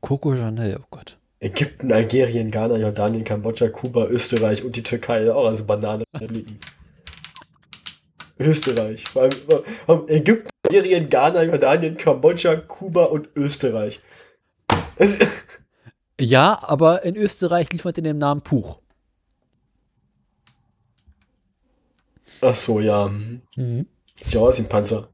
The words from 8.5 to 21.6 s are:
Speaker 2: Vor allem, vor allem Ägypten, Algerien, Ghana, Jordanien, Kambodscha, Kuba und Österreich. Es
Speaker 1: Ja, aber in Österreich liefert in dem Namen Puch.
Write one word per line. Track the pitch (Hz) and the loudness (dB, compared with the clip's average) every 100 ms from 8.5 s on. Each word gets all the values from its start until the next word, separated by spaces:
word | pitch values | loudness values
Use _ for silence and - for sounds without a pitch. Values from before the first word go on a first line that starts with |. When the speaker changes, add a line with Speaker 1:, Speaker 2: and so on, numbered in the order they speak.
| 151 139 113 110 110 - | 2 2 -2 -2 -6 -4
Speaker 2:
Vor | 135 | 2
allem, | - - - | 2 2 2
vor | - - 220 - | 2 2 -10 2
allem | 262 - | 2 4
Ägypten, | 156 - 226 - - - | 2 4 2 0 -6 2
Algerien, | 196 185 175 147 | 2 4 0 2
Ghana, | 156 147 175 | 2 4 2
Jordanien, | 165 151 131 160 160 160 | 0 2 2 2 0 -2
Kambodscha, | - 131 151 170 175 165 | 0 4 2 2 0 0
Kuba | - - 190 170 | -4 -14 -4 2
und | 165 156 151 - | 2 0 -6 -4
Österreich. | 143 - 131 110 107 - _ - - _ _ _ _ - - - | -4 -2 -2 -2 -6 -8 _ -20 -20 _ _ _ _ -4 -4 2
Es | 202 202 - - - - _ _ - _ _ - | 2 4 0 0 -18 -20 _ _ -20 _ _ -4
Speaker 1:
Ja, | 120 131 160 214 | 2 4 4 2
aber | - 147 160 180 | -2 4 4 4
in | 175 202 | -2 -2
Österreich | 202 - 175 175 156 | -4 -2 0 0 0
liefert | 165 180 170 | -4 -6 -6
in | |
dem | 160 151 | -4 -2
Namen | 143 147 | 0 -2
Puch. | - 139 - - _ _ _ _ _ _ _ _ _ _ _ _ _ _ _ _ _ _ _ _ _ _ _ _ _ _ _ _ | 0 -2 -2 -14 _ _ _ _ _ _ _ _ _ _ _ _ _ _ _ _ _ _ _ _ _ _ _ _ _ _ _ _